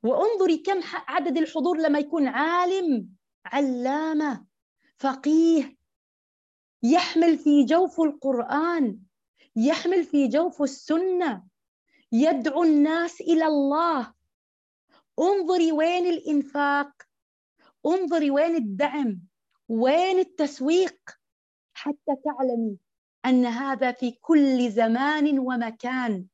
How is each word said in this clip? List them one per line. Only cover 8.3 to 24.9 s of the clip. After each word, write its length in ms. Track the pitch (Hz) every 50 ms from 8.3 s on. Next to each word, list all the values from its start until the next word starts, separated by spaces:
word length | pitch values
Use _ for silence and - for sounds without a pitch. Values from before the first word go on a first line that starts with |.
| 254 240 233 - - 294 320 339 349 330 277 220 190 220 - _ _ _ _ _ _ _ _ _ _
يحمل 480 | 220 226 277 330 320 - 339 370 370 320
في 240 | - - 285 277 240
جوفه 360 | 208 294 339 359 - - 294
السنة، 800 | 277 277 - - - 302 330 370 381 370 359 349 302 220 185 - _ _ _ _ _ _ _ _ _ _ _ _ _
يدعو 500 | 226 226 277 320 349 269 226 311 269 311
الناس 580 | 349 320 311 294 285 311 320 330 339 339 - -
إلى 260 | - 320 339 320 320
الله. 680 | 311 302 285 277 277 285 311 339 339 320 269 226 - _ _ _ _ _ _ _ _ _ _ _ _ _ _ _ _ _ _ _ _ _ -
انظري 540 | 311 359 403 392 359 311 370 359 339 320
وين 340 | 320 302 311 330 349 359 349
الإنفاق، 840 | 359 339 311 - 311 302 285 277 - - 285 285 285 285 285 285 285 _ _ - _ _ _ _ _ _ _ _ _ _ _ _ _ _ _ _
انظري 440 | 302 339 381 370 302 339 330 302 285
وين 260 | 269 285 311 339 339
الدعم، 640 | 330 233 208 196 185 285 277 277 302 277 233 202 180 - _ _ _ _ _ _ _ _ _
وين 500 | 226 220 240 254 285 330 359 381 381 370
التسويق، 840 | 370 359 _ - 302 277 277 - 254 285 330 359 381 330 - _ _ - - _ _ _ _ _ _ _ _ _ _ _ _
حتى 420 | - - 285 294 _ _ - 277 269 -
تعلمي 540 | 302 277 240 269 254 240 233 226 220 202 185 _ _ _ _ _ _ _ _ -
أن 200 | 254 254 254 247
هذا 460 | 240 226 240 269 277 269 262 262 247
في 180 | 247 - 262 240
كل 600 | 226 _ _ - 330 302 285 277 262 247 247 240
زمان 680 | 196 220 226 226